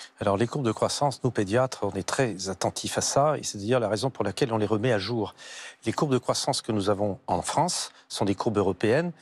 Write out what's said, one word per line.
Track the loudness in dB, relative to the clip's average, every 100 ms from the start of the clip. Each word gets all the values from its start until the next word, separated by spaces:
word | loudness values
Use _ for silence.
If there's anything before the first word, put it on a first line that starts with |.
| -18 -4
Alors, | 0 2
les | 2
courbes | 0 -2
de |
croissance, | 0 0 2 0 0
nous, | -2
pédiatres, | 0 2 2 2 0
on | -4
est | -4 -2
très | 0 0 -2 -6
attentifs | -2 -2 -2 -4 -2
à |
ça, | 0 2 2 2
et |
c'est | -4 -6
d'ailleurs | 0 2
la | 2
raison | 0 0
pour | -2 -2
laquelle | 0 0
on | 2
les | 2
remet | 2 2
à | 0
jour. | 0 -4 -4 -8 -16 -16 -16 -8 -6
Les |
courbes | -2 2
de | 2
croissance | 2 0 0 -2
que | 0
nous | 0 2
avons | 2 0 -2 -2
en | -2
France | 0 0 0 -2 -6 -12 -12
sont | -2 0
des | 0
courbes | 0 2
européennes | 2 2 2 2 0 -6